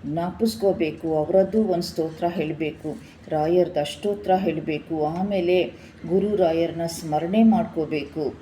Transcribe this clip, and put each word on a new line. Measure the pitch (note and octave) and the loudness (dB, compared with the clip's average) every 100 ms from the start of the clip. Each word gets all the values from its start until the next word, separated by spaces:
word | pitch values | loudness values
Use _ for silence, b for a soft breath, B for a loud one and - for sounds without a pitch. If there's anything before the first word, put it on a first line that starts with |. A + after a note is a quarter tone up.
ಜ್ಞಾಪಿಸ್ಕೋಬೇಕು, | C#3+ D#3+ F3 F3+ A3+ - G3 F3 D#3+ D3+ D#3+ | -4 -4 -4 -2 -2 2 0 2 -2 -2 -2
ಅವರದ್ದು | D#3 D3+ F#3+ F#3+ G#3+ | -2 2 4 4 2
ಒಂದು | G#3 F3 | 2 0
ಸ್ತೋತ್ರ | F3 - D#3+ - F3 | -2 -4 -4 -2 -4
ಹೇಳಬೇಕು, | F3 D#3 D#3 D#3 D3+ D#3 - B B - | -2 -4 -4 -6 -6 -10 -10 B B -4
ರಾಯರ್ದು | D#3 D#3 F3+ F3 D#3 | -2 2 4 2 0
ಅಷ್ಟೋತ್ರ | D3 - G#3 G3+ F#3 | -4 -4 -4 -4 0
ಹೇಳಬೇಕು. | F#3 F#3 D#3+ D#3 D3 - D#3+ | 2 2 -2 -4 -6 -4 -2
ಆಮೇಲೆ | D3+ E3+ G3 G3 F3 F3+ E3 B B - D#3+ | -2 -2 -2 0 2 2 0 B B -14 0
ಗುರು | F#3+ G3+ | 0 2
ರಾಯರನ್ನ | G3+ F3 E3 E3 E3 | 2 2 2 0 -2
ಸ್ಮರಣೆ | E3 - E3 D3+ E3+ G#3+ | -6 -6 -4 -2 2 6
ಮಾಡ್ಕೋಬೇಕು. | A3+ F#3+ D#3+ E3 D3+ D3+ C#3 D#3+ C3+ A#2 | 6 6 0 -4 -2 -4 -4 -4 -4 -6